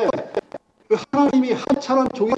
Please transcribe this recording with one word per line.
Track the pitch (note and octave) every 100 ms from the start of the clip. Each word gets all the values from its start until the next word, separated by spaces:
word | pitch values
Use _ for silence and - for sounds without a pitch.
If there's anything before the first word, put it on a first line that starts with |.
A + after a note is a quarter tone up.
| G#3+ - - - - - - _ -
그 | G#3+ -
하나님이 | C#4 C#4+ C4 B3+
하찮은 | A3+ - C#4 - C4 B3+
종이 | - G#3+